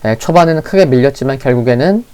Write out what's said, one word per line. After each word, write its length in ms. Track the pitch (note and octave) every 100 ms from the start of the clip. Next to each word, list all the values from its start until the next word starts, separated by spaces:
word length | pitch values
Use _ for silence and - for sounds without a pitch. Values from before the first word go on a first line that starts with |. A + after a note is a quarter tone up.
예, 120 | A2 A2+
초반에는 440 | - E3+ E3+ D#3
크게 240 | D#3 F#3+ F3
밀렸지만 520 | B2+ C3 C#3 C3 C3+
결국에는 640 | C3+ B2 A#2 B2 D#3 G3+ A#3+